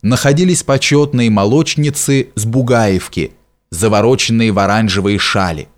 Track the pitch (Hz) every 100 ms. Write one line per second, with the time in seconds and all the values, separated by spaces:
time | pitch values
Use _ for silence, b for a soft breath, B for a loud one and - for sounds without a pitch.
0 | 101 127 143 143 185 175 - 139 - 143
1 | 147 127 117 107 101 139 160 - 147 139
2 | - 139 131 - 110 123 123 120 110 95
3 | - - 76 - _ _ _ 82 110 104
4 | 110 131 - 113 113 101 98 104 110 95
5 | 98 101 - 104 92 80 -